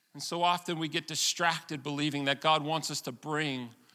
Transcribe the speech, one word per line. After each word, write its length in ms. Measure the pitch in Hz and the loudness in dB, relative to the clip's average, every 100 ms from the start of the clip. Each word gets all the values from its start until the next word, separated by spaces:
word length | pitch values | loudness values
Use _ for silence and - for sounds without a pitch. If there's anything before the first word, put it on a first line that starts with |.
| _ 143 | _ -12
And 80 | |
so 180 | - 170 | -6 2
often 380 | 175 175 175 165 | 4 4 0 -2
we 80 | 160 | -2
get 200 | 160 160 | -2 -2
distracted 760 | 156 - - 170 165 - 151 | 0 0 2 2 2 -4 -8
believing 420 | 131 143 147 143 139 | -4 -2 0 0 0
that 160 | 139 | 2
God 220 | 160 156 | 4 2
wants 260 | 147 160 147 | 2 -2 -4
us 120 | 147 | -6
to 100 | - | -8
bring 640 | 123 151 151 156 131 120 113 _ | -10 -4 -2 -2 -4 -8 -12 _